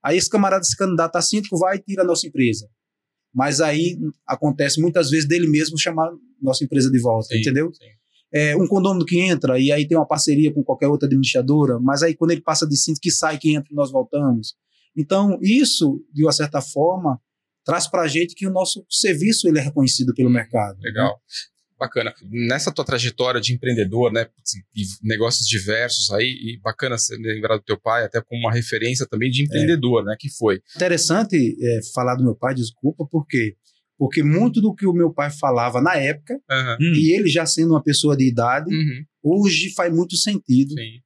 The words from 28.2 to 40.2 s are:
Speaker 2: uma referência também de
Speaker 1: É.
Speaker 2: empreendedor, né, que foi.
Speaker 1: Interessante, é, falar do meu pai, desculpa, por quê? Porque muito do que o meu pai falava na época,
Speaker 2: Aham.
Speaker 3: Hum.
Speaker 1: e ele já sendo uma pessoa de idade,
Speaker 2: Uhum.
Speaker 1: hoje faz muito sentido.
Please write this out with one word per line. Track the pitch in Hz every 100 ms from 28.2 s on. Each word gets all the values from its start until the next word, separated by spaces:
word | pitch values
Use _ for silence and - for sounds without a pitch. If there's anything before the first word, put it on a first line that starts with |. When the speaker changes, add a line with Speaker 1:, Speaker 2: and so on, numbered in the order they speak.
| - 120
Speaker 2:
uma | 113
referência | 117 117 113 117 123 127
também | 107 127
de | 127
Speaker 1:
É. | 147
Speaker 2:
empreendedor, | 147 156 170 123 117
né, | 98 107
que | 143 -
foi. | 110 95 _ -
Speaker 1:
Interessante, | 175 170 - 175 214 175 117 -
é, | 120 117 -
falar | - 123 127
do |
meu | 127 107
pai, | 127 131
desculpa, | 113 _ 135 165 147
por | 165 147
quê? | 127 110 - _ _ _ _
Porque | 139 -
muito | 147 160 240 240
do | 208 -
que | 196
o |
meu | 175 170
pai | 160 143
falava | 147 139 120 120 120
na | 156 175
época, | 139 151 - 277 _
Speaker 2:
Aham. | 135 127 117
Speaker 3:
Hum. | 165 156
Speaker 1:
e | 160 190
ele | 196
já | 156 160
sendo | - 165
uma | 156
pessoa | 151 143 147 139
de | 131
idade, | 117 117 135 160
Speaker 2:
Uhum. | 156 151 127 147 _
Speaker 1:
hoje | 151 190 202 156 190 -
faz | 175
muito | 165 175
sentido. | 170